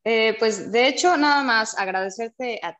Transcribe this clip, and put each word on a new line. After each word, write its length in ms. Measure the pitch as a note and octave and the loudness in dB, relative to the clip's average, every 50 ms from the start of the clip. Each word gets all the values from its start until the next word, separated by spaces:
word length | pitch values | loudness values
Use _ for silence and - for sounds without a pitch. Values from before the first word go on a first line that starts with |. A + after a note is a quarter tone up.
| - | -2
Eh, 320 | G#3+ A3+ A3 A3 A3 G#3+ G#3+ | 0 2 2 2 2 2 2
pues, 340 | A3+ A3 G#3 F#3+ - - | 0 0 0 -2 -4 -2
de 160 | G3+ A#3+ B3+ C4 | 0 2 2 2
hecho, 300 | B3+ - - F4+ F4+ D4 | 2 2 2 2 2 4
nada 240 | D4 D4 C#4+ C#4+ | 4 2 2 2
más 380 | C#4 B3+ A3+ A3 A3 - - - | 2 0 0 0 0 -2 -4 -6
agradecerte 800 | G3 F#3+ F#3 F#3 F#3+ G3 F#3+ - A#3 A3+ _ - B3+ B3 A3 - | -4 -4 -2 -4 -4 -4 -6 -8 -10 -10 _ -8 -8 -8 -8 -8
a 160 | - E3+ D#3+ | -8 -10 -12